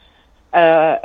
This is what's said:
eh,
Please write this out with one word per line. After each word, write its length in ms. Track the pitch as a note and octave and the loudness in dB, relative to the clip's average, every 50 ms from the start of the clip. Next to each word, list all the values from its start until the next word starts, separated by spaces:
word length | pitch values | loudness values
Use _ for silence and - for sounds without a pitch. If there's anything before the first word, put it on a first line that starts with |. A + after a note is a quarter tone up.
| _ _ _ _ _ _ _ _ _ _ | _ _ _ _ _ _ _ _ _ _
eh, 540 | - F3 E3+ E3 D#3+ D#3+ D#3 D#3+ C3 - - | -2 0 2 2 2 2 0 -2 -2 -2 0